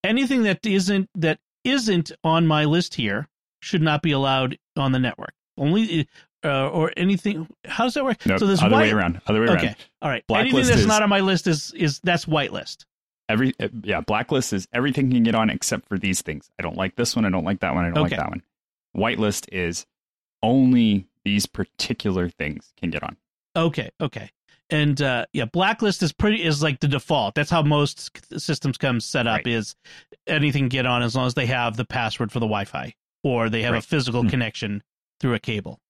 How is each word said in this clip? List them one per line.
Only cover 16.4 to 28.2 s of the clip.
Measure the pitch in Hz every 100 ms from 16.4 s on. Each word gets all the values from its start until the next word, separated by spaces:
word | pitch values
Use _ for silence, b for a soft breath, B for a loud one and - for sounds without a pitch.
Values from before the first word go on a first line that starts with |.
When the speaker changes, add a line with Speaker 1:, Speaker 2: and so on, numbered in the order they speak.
| _ -
Speaker 2:
I |
don't | 87 82
like | 95 -
this | 120 -
one. | 107
I |
don't | 92 82
like | 98
that | 92
one. | 73 87
I |
don't | 85 170
Speaker 1:
Okay. | 98
Speaker 2:
like |
that | -
one. | 85 _ _ _ _ _ -
Whitelist | 110 95 107 98 -
is | 95 87 87 - _ _ _ _ _
only | 113 131 127 127 113 101 92 _
these | 101 101 98
particular | - 98 _ - 117 104 92 87
things | - 73 73 _ _
can | 87
get | -
on. | - - _ _ _ -
Speaker 1:
Okay, | 170 151 113 _
okay. | 151 - 101 _ _ b _
And, | 151 147 139
uh, | 139 123 -
yeah, | - 117
blacklist | 170 190 226 214 185
is | 170
pretty, | - 208 214
is, | 165 147
like, | 151 139
the | 147
default. | 139 - 147 104 156
That's | 143
how | 170
most | 147 147 147 - - -